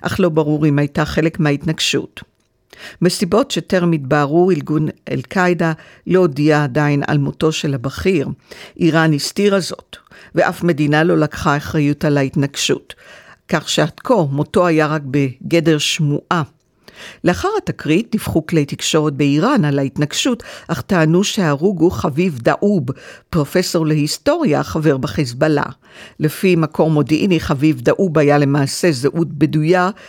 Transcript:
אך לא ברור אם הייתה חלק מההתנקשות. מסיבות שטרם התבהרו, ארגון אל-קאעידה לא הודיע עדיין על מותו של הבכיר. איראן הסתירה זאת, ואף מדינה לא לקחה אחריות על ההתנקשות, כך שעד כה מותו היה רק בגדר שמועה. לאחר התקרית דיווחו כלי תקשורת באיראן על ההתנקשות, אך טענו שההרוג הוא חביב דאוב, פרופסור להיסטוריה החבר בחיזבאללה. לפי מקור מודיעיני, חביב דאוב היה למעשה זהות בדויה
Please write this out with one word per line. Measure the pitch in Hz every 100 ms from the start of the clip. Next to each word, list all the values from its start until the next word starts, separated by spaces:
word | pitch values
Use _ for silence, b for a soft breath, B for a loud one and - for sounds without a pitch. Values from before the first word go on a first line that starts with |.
אך | 175 -
לא | 180
ברור | 156 151 151 156
אם | 143
הייתה | 143 - 151
חלק | - 160 -
מההתנקשות. | 151 143 160 160 - 139 - - - _ _ _ _ B B B
מסיבות | 175 - 180 202 277
שטרם | 185 - 185 170
התבהרו, | 160 135 151 143 165 185
ארגון | 160 135 151 156 - -
אל-קאעידה | 135 - 196 180 170 165 156 B B -
לא | 180
הודיע | 180 139 151 151
עדיין | 143 147 147 143 -
על | 147
מותו | 143 - 160
של | 156 151
הבכיר. | 139 131 - 190 175 131 131 B B B B
איראן | 170 160 160
הסתירה | 147 - - 202 196
זאת, | 156 - - - _ B B -
ואף | 170 170
מדינה | 170 147 147 151
לא | 170 165
לקחה | 151 - 160 143
אחריות | - 160 143 143 156
על | 143
ההתנקשות, | 135 139 139 - - - - - B B B B -
כך | 160 -
שעד | - 151 -
כה | - 226 143
מותו | 139 147 196 175
היה | 156 151
רק | 156 139
בגדר | 143 135 - 208 170 160 151
שמועה. | - - 147 143 - 175 139 _ _ _ B B B B
לאחר | 170 180 370 427
התקרית | - - 139 165 233
דיווחו | 220 - 165 156
כלי | 160 139
תקשורת | 135 - 160 151
באיראן | 139 143 143 220 269 151
על | 139
ההתנקשות, | 135 - 147 - 277 233 B B B
אך | 160
טענו | - 185 156 175
שההרוג | 202 - 165 143 190 175
הוא | 170
חביב | - 170 139 185 127
דאוב, | 120 139 202 196 123 - B B B
פרופסור | 165 139 185 180 170 156
להיסטוריה | 156 151 - - 339 247 139
החבר | 143 165 156 135
בחיזבאללה. | 139 - 123 123 156 143 - - B B B B
לפי | 151 - 190 170
מקור | 151 - 160
מודיעיני, | 151 135 156 196 165
חביב | - 139 156 127
דאוב | 135 - 190 156
היה | 143 147
למעשה | 139 143 135 - 180
זהות | 127 139 165 160
בדויה | 139 156 151 156 180 180 -